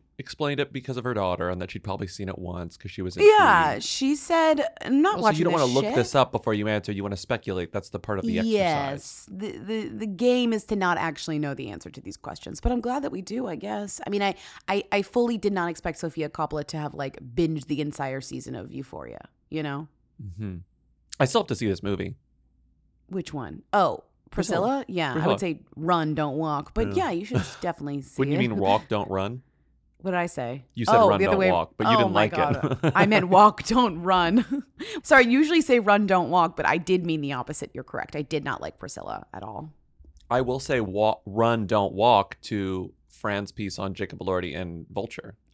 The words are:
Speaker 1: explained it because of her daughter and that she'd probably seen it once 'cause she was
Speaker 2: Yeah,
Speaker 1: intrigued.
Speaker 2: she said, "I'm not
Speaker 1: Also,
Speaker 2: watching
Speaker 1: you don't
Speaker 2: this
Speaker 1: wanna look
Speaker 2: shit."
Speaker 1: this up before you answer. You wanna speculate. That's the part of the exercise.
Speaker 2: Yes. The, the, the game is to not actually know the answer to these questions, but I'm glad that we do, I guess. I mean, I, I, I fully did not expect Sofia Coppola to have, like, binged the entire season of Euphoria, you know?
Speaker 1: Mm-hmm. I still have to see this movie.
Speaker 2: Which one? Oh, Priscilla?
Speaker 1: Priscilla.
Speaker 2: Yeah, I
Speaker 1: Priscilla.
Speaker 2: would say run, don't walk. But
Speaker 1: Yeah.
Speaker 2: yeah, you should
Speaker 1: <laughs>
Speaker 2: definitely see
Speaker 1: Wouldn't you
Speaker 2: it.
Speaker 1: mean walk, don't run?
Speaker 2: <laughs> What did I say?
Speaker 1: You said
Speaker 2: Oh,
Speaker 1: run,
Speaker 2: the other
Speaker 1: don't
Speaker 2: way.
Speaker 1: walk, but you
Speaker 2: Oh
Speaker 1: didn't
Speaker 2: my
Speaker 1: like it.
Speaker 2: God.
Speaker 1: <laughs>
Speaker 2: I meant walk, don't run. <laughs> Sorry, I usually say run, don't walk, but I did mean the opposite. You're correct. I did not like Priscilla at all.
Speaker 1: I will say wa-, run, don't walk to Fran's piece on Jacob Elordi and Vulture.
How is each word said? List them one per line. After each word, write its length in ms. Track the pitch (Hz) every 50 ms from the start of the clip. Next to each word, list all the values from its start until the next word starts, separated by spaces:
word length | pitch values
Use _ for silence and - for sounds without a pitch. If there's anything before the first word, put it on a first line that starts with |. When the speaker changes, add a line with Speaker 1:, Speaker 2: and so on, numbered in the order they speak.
| _ _ _ -
Speaker 1:
explained 400 | 139 - - - 156 143 143 123
it 100 | 113 -
because 240 | - 135 127 - 127
of 80 | 123 113
her 100 | 127 120
daughter 360 | 107 98 92 90 - 85 90
and 120 | 92 90
that 100 | 90 90
she'd 120 | - 92 -
probably 240 | - 95 - 104 92
seen 220 | - - 101 95
it 80 | 95 -
once 380 | 90 90 87 87 87 87 - -
'cause 140 | - 95
she 100 | - -
was 160 | 92 90 - -
Speaker 2:
Yeah, 480 | 403 415 427 415 370 262 202 170 165 151
Speaker 1:
intrigued. 160 | 120 104 -
Speaker 2:
she 300 | - - - 269 269 294
said, 460 | 285 - - 339 330 320 320 311 294 269 - - - -
"I'm 160 | - 254 277
not 140 | 311 381 427
Speaker 1:
Also, 80 | - -
Speaker 2:
watching 140 | 214 175 156
Speaker 1:
you 40 | 165
don't 80 | 175 170
Speaker 2:
this 80 | 165
Speaker 1:
wanna 120 | 139 123 123
look 100 | 135 139
Speaker 2:
shit." 100 | 208 254
Speaker 1:
this 200 | 139 117 - -
up 160 | 139 127 -
before 220 | - 110 - 117 107
you 140 | 104 104 107
answer. 220 | 107 107 - - 107
You 100 | 98 98
wanna 140 | 101 101 92
speculate. 540 | - - 123 113 - - 95 92 87 - -
That's 160 | 104 92 -
the 100 | - 101
part 200 | - - 104 95
of 60 | 95
the 120 | 226 214 -
exercise. 140 | 226 226 220
Speaker 2:
Yes. 760 | 208 190 175 156 147 143 135 139 143 - - - - - -
The, 260 | - - 214 208 - -
the, 300 | - 196 220 220 208 -
the 180 | - 214 214 214
game 460 | 190 165 247 247 247 247 247 233 226
is 100 | 208 -
to 100 | - 214 208
not 200 | 190 180 175 -
actually 420 | - 165 147 - - - 156 151
know 140 | 151 143 139
the 160 | - 135 110
answer 200 | 101 - - -
to 100 | - 151
these 140 | - - - -
questions, 440 | - - - - - - - -
but 100 | - 240
I'm 80 | 247 240
glad 220 | 220 240 247 285 269
that 80 | 294
we 100 | - 185
do, 260 | 185 - 202 247 254 202
I 80 | 165 -
guess. 420 | - 202 214 208 208 196 - - - -
I 20 |
mean, 120 | 202 202
I, 140 | 202 196 185 - - - - - - -
I, 160 | 196 202 - -
I 100 | - 202
fully 360 | 196 - - 247 240 240 240 208
did 140 | - 208 202
not 160 | 185 175 175
expect 300 | 165 - - 175 156 -
Sofia 300 | - 165 - 165 156 147
Coppola 360 | - - 156 147 - 151 147 -
to 100 | - 156
have, 160 | 151 143 139
like, 260 | 143 139 135 - - - 127 120
binged 300 | 147 170 160 160 151 131 -
the 140 | 151 135
entire 400 | 151 147 143 - 143 135 131 135
season 340 | 131 - 135 127 127 123 127
of 160 | 113 - -
Euphoria, 560 | - 135 135 - - 78 67 58 57 - - - _ _ _ _
you 120 | 147 156 151
know? 240 | 147 139 143 160 147 _ _ _ _ _ - 117
Speaker 1:
Mm-hmm. 340 | 98 85 98 110 101 92 85 90 _ _ _ _ _ _ _ _ _ - -
I 60 | 165
still 160 | 131 - 233
have 60 | 202 -
to 80 | 117
see 120 | - 120 107
this 140 | 95 90 -
movie. 320 | 98 101 92 92 95 - - _ _ _ _ _ _ _ _ _ _ _ _ _ _ _ _ _ -
Speaker 2:
Which 260 | 180 190 160 - -
one? 300 | 143 120 80 107 156 - _ -
Oh, 300 | 208 185 143 - - - _ _ _ _ _
Priscilla? 520 | - 208 185 - 180 170 190 240 269 277 254
Speaker 1:
Priscilla. 20 | -
Speaker 2:
Yeah, 200 | 185 175 160 139
I 40 | 123
Speaker 1:
Priscilla. 200 | 160 156 170 110
Speaker 2:
would 60 | -
say 220 | 202 175 151 - - _ -
run, 380 | - 156 170 180 170 156 156 151
don't 240 | 156 151 143 131 151
walk. 360 | 160 156 147 143 151 - -
But 160 | 220 233 294 196
Speaker 1:
Yeah. 100 | 359 370
Speaker 2:
yeah, 60 | 277
you 140 | 185 170 202
should 160 | 208 254 240 180 -
Speaker 1:
<laughs> 100 | - -
Speaker 2:
definitely 400 | - 175 165 - 143 147 143 143
see 140 | 135 - - -
Speaker 1:
Wouldn't 140 | 135 139 147
you 60 | 139
Speaker 2:
it. 100 | 127 120
Speaker 1:
mean 100 | 107 98
walk, 300 | 98 95 101 110 - -
don't 200 | 110 104 101 -
run? 340 | 95 95 95 101 120 127 - _
Speaker 2:
<laughs> 40 | _ _ _ _ _ _ _ _ _ _
What 100 | - 190
did 60 | 185 175
I 60 | 175 175
say? 360 | - - 123 117 127 143 127 _ _
Speaker 1:
You 100 | 127 117
said 100 | 101 220
Speaker 2:
Oh, 140 | 233 220 190
Speaker 1:
run, 100 | 101 95
Speaker 2:
the 60 | 98
other 80 | 95 92
Speaker 1:
don't 60 | 95
Speaker 2:
way. 100 | 92 92
Speaker 1:
walk, 220 | 90 85 82 - _
but 120 | - 110 -
you 60 | 226
Speaker 2:
Oh 20 | 214
Speaker 1:
didn't 160 | 120 110 92
Speaker 2:
my 80 | 101 107 104
Speaker 1:
like 20 |
it. 480 | - - - 147 143 135 - 147 135 -
Speaker 2:
God. 100 | - 156
Speaker 1:
<laughs> 40 | -
Speaker 2:
I 100 | 185 196
meant 220 | 202 220 202 185 175
walk, 360 | 185 185 208 214 202 - -
don't 380 | - 226 254 247 214 165 165
run. 600 | 170 185 190 180 175 170 196 247 233 - 269 285 - _ _ - 320
<laughs> 200 | 440 440 330 -
Sorry, 220 | - 302 269 247
I 20 | 233
usually 320 | 240 269 311 302 349 330
say 200 | - - 254 240
run, 280 | 202 208 202 208 214 190
don't 220 | 190 180 175 123
walk, 260 | 165 180 170 165 -
but 100 | - 151
I 120 | 78 139 175
did 280 | 170 - 185 185 180
mean 140 | 175 160 156
the 140 | 143 139 139
opposite. 360 | 127 123 - 147 - - - -
You're 100 | - 131
correct. 320 | - - - - - -
I 60 | 147
did 240 | 147 - 160 147 -
not 160 | 143 127 -
like 180 | - 78 - _
Priscilla 460 | - - - - - 50 53 50 - - -
at 100 | - -
all. 300 | 104 107 - 151 156 147 _ _ _ _ - - - - _ _ -
Speaker 1:
I 100 | 120 127
will 220 | 131 120 127 135
say 180 | - - 143 123
wa-, 380 | 110 92 92 101 107 110 107 - _
run, 420 | 101 98 110 113 117 117 113 107 92
don't 240 | 110 104 101 95 -
walk 440 | 95 107 123 117 101 98 - - - -
to 500 | - 110 104 98 95 95 92 90 - - _ _ _
Fran's 420 | - - - 110 101 101 101 98
piece 260 | - - 107 95 - -
on 160 | 101 95 92
Jacob 260 | - 104 92 - -
Elordi 380 | 95 92 92 92 90 82 69 85
and 280 | 92 87 85 82 - -
Vulture. 460 | - 98 104 113 - - - 104 101 - _ _